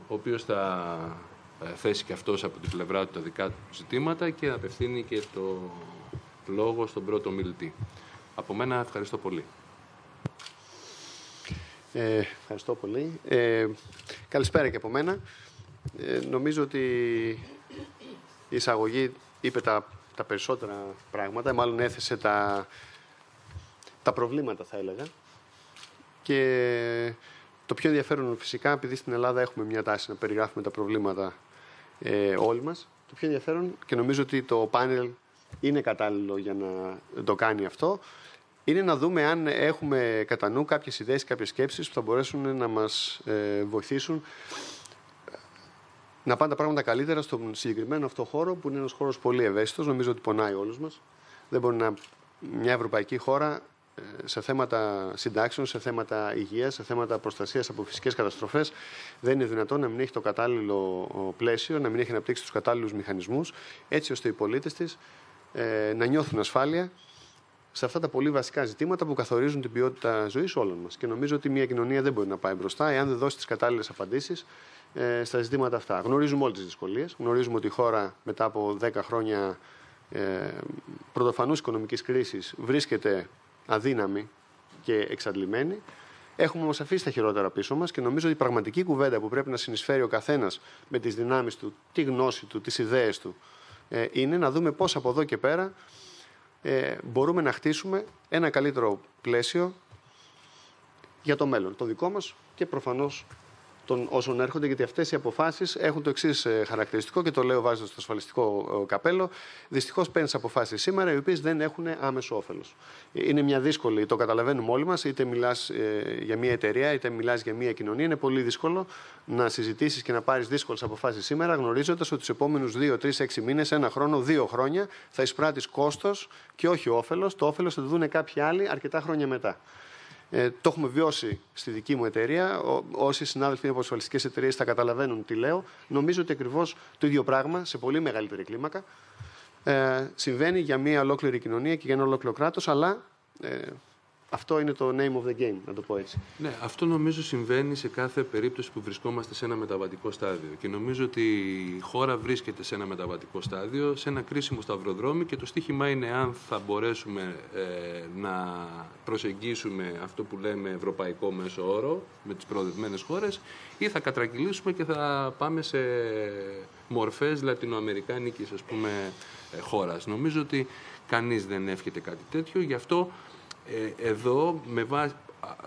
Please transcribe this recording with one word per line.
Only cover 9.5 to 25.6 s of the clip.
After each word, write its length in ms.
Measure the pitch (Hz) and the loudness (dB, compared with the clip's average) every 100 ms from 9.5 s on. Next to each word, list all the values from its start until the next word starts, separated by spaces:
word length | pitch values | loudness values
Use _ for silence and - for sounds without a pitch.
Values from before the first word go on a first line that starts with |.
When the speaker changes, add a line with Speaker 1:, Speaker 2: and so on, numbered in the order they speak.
| - - - - - - - - - - - - - - - - - - - - - - - - | -16 -20 -20 -20 -20 -20 -14 -14 -14 -20 -20 -20 -20 -20 -18 -18 -18 -20 -16 -12 -12 -12 -20 -10
Speaker 2:
Ε, 240 | 120 113 110 | -2 2 2
ευχαριστώ 580 | 101 - - 101 - 117 | 0 -6 -12 -8 -6 -4
πολύ. 440 | 101 123 160 160 - | -4 -4 -4 -6 0
Ε, 400 | 123 117 113 110 107 - - - - - | 2 4 4 2 -2 -14 -18 -16 -16 -2
καλησπέρα 400 | 143 127 160 131 | 0 4 4 2
και 80 | 107 | 0
από 120 | 110 | -2
μένα. 280 | 135 170 202 - - - - - - - - | 0 0 -2 -8 -20 -20 -20 -20 -14 -12 -8
Ε, 200 | 135 123 131 | -2 -2 0
νομίζω 340 | 131 151 151 | 0 0 0
ότι 160 | 139 135 127 123 120 117 113 113 - - - - - - - - - - - | 0 0 0 2 2 0 0 -4 -10 -18 -16 -16 -16 -16 -18 -18 -20 -20 -6
η 60 | 123 | 0
εισαγωγή 560 | 127 113 110 127 127 - - - | 2 2 2 2 0 -4 -20 -4
είπε 200 | 127 120 | -2 0
τα, 260 | 113 107 - 101 - - | 2 2 0 -12 -12 -8
τα 80 | |
περισσότερα 600 | - 101 - 123 107 101 98 95 - | -4 -4 -2 -4 -4 -8 -10 -14 -10
πράγματα, 420 | 104 98 117 131 | -6 -4 -2 0
μάλλον 260 | 120 120 117 | 2 2 2
έθεσε 380 | 120 - - 117 | 0 -2 -4 0
τα, 500 | 107 104 104 101 - - - - - - - - - - - - - - | 2 4 4 0 -4 -12 -20 -20 -20 -20 -20 -20 -18 -16 -18 -20 -20 -4
τα 100 | - | -2
προβλήματα, 500 | 120 120 147 127 98 | 0 0 -2 -4 -6
θα 140 | 90 101 | -8 -8
έλεγα. 260 | 95 101 156 - - - - - | -6 -8 -10 -14 -20 -20 -20 -20